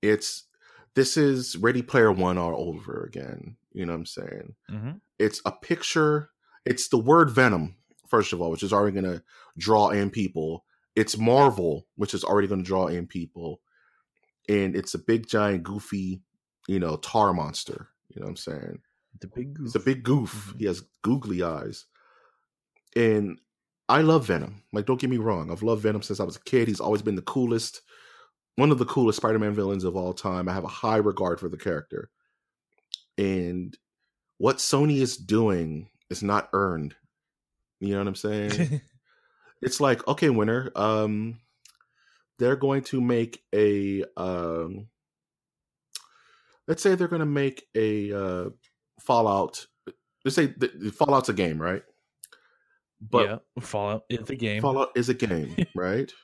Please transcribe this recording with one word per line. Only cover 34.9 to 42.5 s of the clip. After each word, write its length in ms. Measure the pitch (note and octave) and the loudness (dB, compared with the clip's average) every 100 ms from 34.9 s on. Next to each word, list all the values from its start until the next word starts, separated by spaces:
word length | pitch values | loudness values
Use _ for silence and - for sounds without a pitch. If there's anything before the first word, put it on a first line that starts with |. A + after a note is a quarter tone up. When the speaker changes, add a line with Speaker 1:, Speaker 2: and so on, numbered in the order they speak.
| C#3+ | 4
Speaker 1:
is 160 | B2+ - | 0 -2
doing 720 | F#2 G#2+ A2+ F#2 E2 D2+ F#2 _ _ | 0 2 4 2 -2 -6 -10 _ _
is 140 | - | -6
not 260 | G2+ G#2 - | 0 0 0
earned. 420 | F#2+ G2 E2 D2 - _ _ _ _ _ _ _ _ | 0 0 -2 -6 -10 _ _ _ _ _ _ _ _
You 140 | G2 | -4
know 60 | G2+ | -2
what 80 | G2+ | -2
I'm 80 | F#2+ | -4
saying? 680 | G#2 G#2 G#2 G#2+ E3 C#3+ - | -4 -2 -2 -2 -2 -2 -8
Speaker 2:
<laughs> 60 | _ _ _ _ _ _ _ | _ _ _ _ _ _ _
Speaker 1:
It's 180 | B2 - | -6 0
like, 260 | C#3+ A#2+ - | 2 2 0
okay, 200 | C#3+ D#3+ | 2 4
winner, 420 | A#2+ G#2+ A#2 B2+ - | 4 2 0 -2 0
um, 640 | G#2+ G#2+ G#2+ G#2+ A2 A#2 _ _ - _ _ _ _ _ _ _ | 2 2 0 -2 -4 -10 _ _ -20 _ _ _ _ _ _ _
they're 200 | B2 | 0